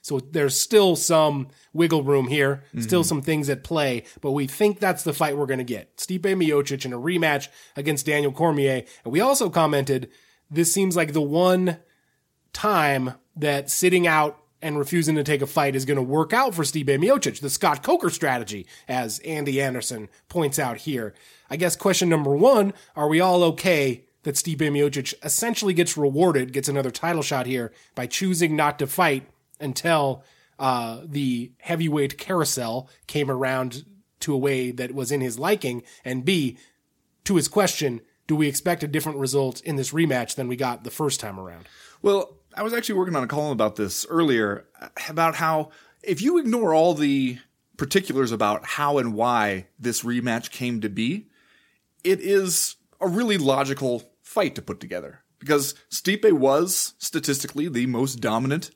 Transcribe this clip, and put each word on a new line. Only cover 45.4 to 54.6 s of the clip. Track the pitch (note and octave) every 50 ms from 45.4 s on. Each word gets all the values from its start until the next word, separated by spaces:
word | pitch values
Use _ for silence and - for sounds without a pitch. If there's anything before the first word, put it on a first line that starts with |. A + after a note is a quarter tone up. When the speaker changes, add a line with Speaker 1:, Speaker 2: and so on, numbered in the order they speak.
| E3+ D#3+ D#3+ D#3 D3+ - - - _ _ _ _
Speaker 2:
if | - G#3 F3 C#3+
you | G#3 D4 F4+
ignore | E4+ C#4+ A3+ A#3 A#3+ A3 E3 D#3+
all | D#3+ E3 F3+ E3+
the | D3 D3+ C#3+ C#3 C#3 C3 B2+ B2 A#2+ - _ _ _ _ _ _
particulars | - D3 C3+ - G3 F#3+ - C3+ C3+ C3 A2+
about | A2+ G#2 A2 G#2 G#2+ - -
how | - - D3 D3 C#3+ D3
and | C#3 A#2+ A#2 G#2+
why | G#2 A2+ B2 A#2+ A2+ G#2+ G#2 G2 F#2 F#2 _ _
this | - A2 A#2+ A2+ - -
rematch | A#2+ A#2+ B2 A#2 B2 A2+ A#2 - -
came | - - B2+ B2 A#2+ A2
to | G#2+
be, | G#2 F#2+ G#2+ A2 B2+ F3+ G#3+ - _ _ _ _ _ _ _ _ _ _ _ _ _ _ _ -
it | F3+ F#3+ -
is | - F#3+ G3+ G3 F#3+ F3+ D#3+ - - - - _ _ _ _ -
a | F#3 F#3
really | E3+ A3 B3 A3 G3+
logical | F3+ C#3 C3+ C3+ C#3 C#3 C3+ C3+ - C3+ B2+ B2 A2 - - _ _
fight | _ - - A3 F#3+ C#3+ -
to | -